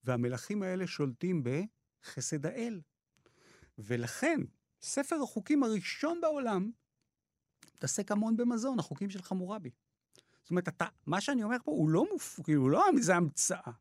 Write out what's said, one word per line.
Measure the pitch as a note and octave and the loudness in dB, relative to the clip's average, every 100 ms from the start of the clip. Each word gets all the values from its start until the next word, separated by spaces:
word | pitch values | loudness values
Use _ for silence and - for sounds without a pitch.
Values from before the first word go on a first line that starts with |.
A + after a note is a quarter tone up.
והמלכים | - B2 A#2+ B2+ - G#3 | 0 0 0 -4 -4 -4
האלה | F#3 F#3 F3 | -2 -4 -4
שולטים | - C#3+ A#2+ F3 F3+ | -2 -4 -2 -2 0
בחסד | A#2+ C#3 G#3 _ _ _ - - - D#3 D3+ | 0 -2 -4 _ _ _ -14 -8 -6 -4 -4
האל. | B3+ A#3 G3+ D3+ _ _ _ _ _ _ - - - | -4 -6 -8 -12 _ _ _ _ _ _ -20 -20 -18
ולכן, | G#2 A#2+ A#2+ - D4+ D#4+ - _ _ _ | -4 -2 -2 -2 0 2 -2 _ _ _
ספר | - - C#4+ E4 | -6 -4 -2 -2
החוקים | C4 - - D4 | -2 -6 2 2
הראשון | B3 G#3+ - - D4 E4+ | 4 2 -2 -4 -2 0
בעולם | E4 D4 A#3+ G3 G3+ A#3 _ _ _ _ _ _ _ _ - | 0 0 0 0 -2 -6 _ _ _ _ _ _ _ _ -20
מתעסק | _ C3+ - G3 | _ -4 -4 -2
המון | G#3 A3+ A3+ | 0 2 2
במזון, | A#3+ A#3 C4 B3+ | 2 0 -2 -2
החוקים | - - G3+ | -4 -6 -6
של | F#2+ | -8
חמורבי. | - F#3+ F3+ G#3+ D3 - _ _ _ - _ _ _ | -6 -6 -4 -8 -10 -16 _ _ _ -20 _ _ _
זאת | |
אומרת, | F3+ F3 | 0 0
אתה, | - E3+ _ - | -4 -6 _ -2
מה | F3+ | -2
שאני | A#3+ C4+ | 0 0
אומר | G#3+ B3 | 0 -2
פה | - | -2
הוא | D4+ D#3 | 2 4
לא | D#3+ E4+ | 6 4
מופ-, | F#4+ - - | 0 -6 -10
כאילו, | D#3+ D3+ | 2 4
הוא | C3 | 6
לא | D#3+ G4 D4 | 6 6 6
איזה | F3 F3+ | 6 4
המצאה. | E3 - - D#3+ - A#2 | 4 0 -2 -2 -8 -14